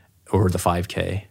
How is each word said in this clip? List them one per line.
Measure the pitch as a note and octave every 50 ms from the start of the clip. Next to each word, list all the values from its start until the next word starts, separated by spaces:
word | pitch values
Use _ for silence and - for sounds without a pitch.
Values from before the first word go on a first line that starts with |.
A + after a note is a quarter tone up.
| _ _ _ _ _ -
or | - F#2+ G2 F#2
the | F2 F#2
five | - F2+ F2 F2 F2
K | - - F2+ F2 F#2 F#2 G2 - -